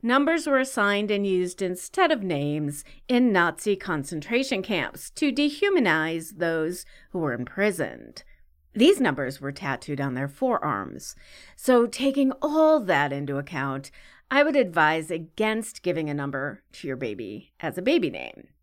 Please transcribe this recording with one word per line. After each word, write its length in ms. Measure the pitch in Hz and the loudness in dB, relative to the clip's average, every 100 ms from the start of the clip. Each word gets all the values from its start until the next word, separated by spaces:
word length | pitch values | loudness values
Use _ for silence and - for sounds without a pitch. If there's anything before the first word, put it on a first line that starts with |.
numbers 440 | 233 262 285 330 302 | 2 2 4 2 2
were 120 | 269 | 2
assigned 520 | 262 - 202 202 208 | 2 0 2 2 0
and 160 | 208 202 | 0 2
used 360 | 185 180 - | 0 0 -2
instead 500 | 185 180 - - 349 | -4 -4 -6 2 2
of 100 | 285 | 2
names 640 | 190 151 143 151 151 147 - - - | 0 -2 0 -2 -4 -6 -14 -20 0
in 240 | 247 247 | 2 4
Nazi 440 | 190 170 160 214 196 | 4 2 0 -2 -2
concentration 840 | 196 156 139 165 147 233 269 208 | -2 -4 -4 -8 -2 -2 0 -4
camps 460 | 185 190 127 - - | -2 -2 -4 -8 -16
to 200 | - 294 | -2 -2
dehumanize 1040 | 247 294 294 403 370 214 160 160 165 160 196 | 2 0 0 2 4 4 2 0 -4 -8 -4
those 480 | 170 165 156 175 - - - | -2 0 -2 -4 -12 -20 -10
who 60 | 185 | -4
were 120 | 156 | -4
imprisoned. 920 | 117 104 - 208 175 113 62 57 - - - - _ _ | -4 -6 -2 -2 0 -6 -8 -18 -20 -20 -20 -20 _ _
These 260 | - 262 392 | 4 6 6
numbers 400 | 233 135 131 139 | 2 0 -4 -6
were 100 | 139 | -10
tattooed 500 | 139 170 131 - 143 | -8 -6 -6 -6 -4
on 140 | 139 | -4
their 140 | 127 139 | -2 -6
forearms. 880 | 139 262 240 147 104 95 - - - - - - - | -4 -2 0 -2 -4 -6 -12 -16 -18 -20 -20 -20 -8
So 300 | - 247 233 | 4 4 4
taking 440 | - 269 277 269 262 | 0 -2 2 0 0
all 380 | 320 311 311 311 | -2 4 6 4
that 320 | 196 151 143 | 4 2 2
into 260 | 139 143 139 | -2 -4 -6
account, 520 | 143 156 135 135 135 - - - _ | -4 -6 -4 -6 -10 -20 -20 -20 _
I 140 | 269 | 2
would 100 | 294 | 4
advise 560 | 285 208 165 156 160 160 | 4 2 4 4 2 -2
against 720 | 165 165 - 214 220 220 - | -8 -8 -2 -2 0 -6 -6
giving 260 | 180 165 151 | -4 -2 -2
a 60 | |
number 480 | 147 139 139 139 107 _ | -4 -4 -4 -6 -10 _
to 120 | - 156 | -12 -8
your 100 | 131 | -6
baby 580 | 127 101 107 104 - _ | -6 -6 -10 -12 -16 _
as 180 | 165 175 | -8 -2
a 60 | |
baby 280 | 196 330 175 | 2 2 0
name. 380 | 87 64 - - _ | -4 -12 -16 -20 _